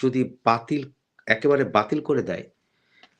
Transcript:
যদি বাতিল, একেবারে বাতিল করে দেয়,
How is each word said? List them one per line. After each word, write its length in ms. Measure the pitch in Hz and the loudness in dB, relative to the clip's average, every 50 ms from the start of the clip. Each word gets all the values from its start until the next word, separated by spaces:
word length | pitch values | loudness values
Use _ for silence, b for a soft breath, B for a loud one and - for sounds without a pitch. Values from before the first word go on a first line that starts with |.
| - | -2
যদি 180 | 131 127 131 123 127 - _ - | 0 0 0 -2 -2 -4 _ 2
বাতিল, 480 | 117 117 117 - - 147 143 135 - _ _ _ _ _ _ - - | 2 2 2 0 -6 -6 -6 -6 -10 _ _ _ _ _ _ -2 -2
একেবারে 360 | 113 - - 143 143 139 135 | -2 0 2 2 2 2 2
বাতিল 380 | - - 156 156 - 156 151 | 2 2 0 0 0 -2 -4
করে 220 | - - 147 127 - | -2 -2 -2 -2 -2
দেয়, 260 | 87 87 - - - _ _ _ b b b b b b b b b b b | -4 -6 -8 -10 -16 _ _ _ b b b b b b b b b b b